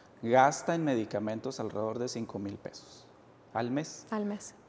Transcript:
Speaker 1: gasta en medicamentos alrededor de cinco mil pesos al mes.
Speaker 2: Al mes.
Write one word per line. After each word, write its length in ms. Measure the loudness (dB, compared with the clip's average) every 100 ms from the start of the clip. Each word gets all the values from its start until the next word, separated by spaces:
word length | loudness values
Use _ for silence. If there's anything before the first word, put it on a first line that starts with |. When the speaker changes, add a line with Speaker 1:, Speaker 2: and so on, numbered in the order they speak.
| -20 -6
Speaker 1:
gasta 540 | 4 8 8 6 0 0
en 80 |
medicamentos 720 | 2 2 0 -2 -2 -4 -6 -4
alrededor 400 | -4 -2 -2 -2
de 100 | -4
cinco 300 | -4 -6 -6
mil 180 | -6 -8
pesos 480 | -12 -14 -18 -20 -20 -20 -20 -20 -8
al 200 | -4 -2
mes. 340 | -2 -4 -8 -6
Speaker 2:
Al 140 | -4
mes. 300 | -2 -6 -10 -12